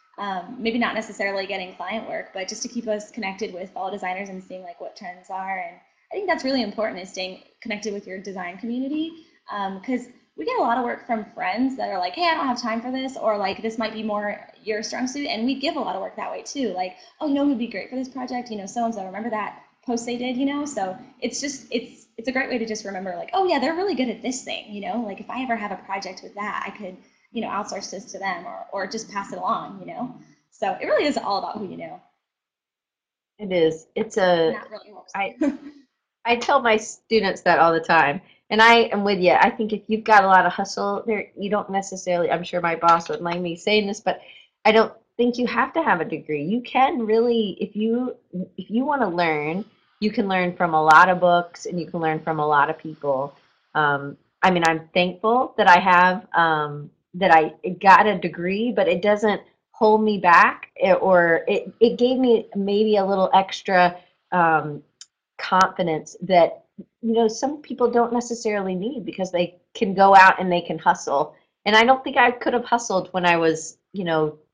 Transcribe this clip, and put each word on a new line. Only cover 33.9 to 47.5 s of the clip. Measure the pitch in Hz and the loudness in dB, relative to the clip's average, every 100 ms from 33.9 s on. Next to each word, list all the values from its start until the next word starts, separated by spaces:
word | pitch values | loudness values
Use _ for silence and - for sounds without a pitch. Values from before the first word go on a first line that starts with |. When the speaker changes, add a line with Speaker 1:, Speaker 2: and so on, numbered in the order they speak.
Speaker 2:
It's | - - 214 | -6 -4 0
a, | 185 170 160 | 2 4 2
Speaker 1:
And | 156 | -2
that | - | -10
really | - - | -18 -20
helps. | - - 190 | -20 -12 -8
Speaker 2:
I, | 196 - 294 - - - _ _ _ _ 233 | -8 -4 -4 -4 -12 -20 _ _ _ _ -2
I | 240 | 0
tell | - 277 | 2 2
my | 240 214 | 4 2
students | - - - 220 196 - | 0 -14 -2 0 0 0
that | 180 151 | 2 6
all | 165 | 6
the | 165 | 4
time, | 160 165 143 180 - _ - | 2 4 4 0 -10 _ -2
and | 214 | 6
I | 226 233 226 | 8 6 4
am | 202 | 0
with | 202 196 | 0 2
you. | 175 | 4
I | - 208 | 6 4
think | 233 214 | 2 -4
if | 208 - | -4 -2
you've | 214 | -2
got | 220 208 190 | 6 6 8
a | |
lot | 185 175 | 6 4
of | |
hustle | 190 190 - 202 202 - | 0 -6 -4 -4 -4 -4
there, | 208 - - | -4 -6 -10
you | 196 | -4
don't | 208 - | -4 -2
necessarily, | 196 190 185 180 175 165 | -4 -6 -6 -2 0 0
I'm | 170 | -2
sure | 180 180 | -4 -4
my | 170 160 | -2 2
boss | 170 170 170 | 4 4 2
wouldn't | 156 | -6
like | 170 175 | -6 -4
me | 175 170 | -6 -4
saying | 208 208 196 | 0 2 2
this, | 214 | -2
but | - - - - _ _ 214 | -4 -4 -8 -20 _ _ 4
I | |
don't | 220 214 - _ - | 4 4 -2 _ -2
think | 240 240 | 0 0
you | 226 | -2
have | 233 - | -2 -2
to | 330 | -2
have | 294 180 | 0 0
a | 156 | -2
degree. | 156 147 147 | -6 -6 -4
You | 156 240 | -2 -4
can | 240 269 269 277 214 | -2 0 0 0 0
really, | 226 240 233 202 | 2 2 0 -2